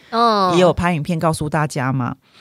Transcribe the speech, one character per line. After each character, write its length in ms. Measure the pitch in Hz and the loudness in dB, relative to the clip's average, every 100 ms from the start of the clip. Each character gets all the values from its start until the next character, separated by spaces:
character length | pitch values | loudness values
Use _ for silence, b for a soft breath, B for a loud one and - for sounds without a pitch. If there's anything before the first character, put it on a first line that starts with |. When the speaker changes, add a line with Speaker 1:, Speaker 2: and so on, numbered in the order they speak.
| b | b
Speaker 1:
嗯。 440 | 233 233 208 185 | 0 2 2 2
Speaker 2:
也 60 | 175 | 4
有 100 | 180 | 4
拍 220 | - 175 | 4 0
影 100 | 165 | -2
片 160 | 143 165 | -2 -2
告 140 | 165 | -2
诉 160 | 160 151 | -2 -2
大 180 | 156 151 | -2 -2
家 240 | - 131 | -2 -2
嘛。 260 | 135 120 - b b | -2 -4 -8 b b